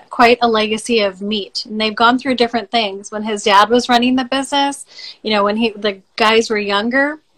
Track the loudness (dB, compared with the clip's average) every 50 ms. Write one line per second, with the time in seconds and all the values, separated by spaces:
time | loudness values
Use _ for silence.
0 | -10 -8 2 4 4 4 4 4 2 0 2 0 0 -2 -4 -6 -4 -2 0 0
1 | 0 0 -4 -6 -6 -6 -4 -6 -6 -8 -10 -12 -10 -8 -6 -4 -4 -4 0 2
2 | 2 2 2 2 -2 -2 0 0 0 0 0 -6 -6 -2 -2 -2 -2 -2 -6 -10
3 | -12 -10 -8 -8 -6 -6 -6 -2 2 4 6 6 6 6 4 0 2 2 2 2
4 | 2 2 0 0 -2 -2 -4 -4 -4 -2 -2 0 0 -2 -4 -8 -16 _ -20 -20
5 | -20 -20 -18 _ -4 -2 0 2 2 0 0 0 -2 -2 -2 -2 -4 -4 -4 -6
6 | _ _ -2 0 2 4 4 2 0 0 -2 -4 -2 -2 -2 -2 -2 0 0 0
7 | 0 0 -4 -8 _ _ _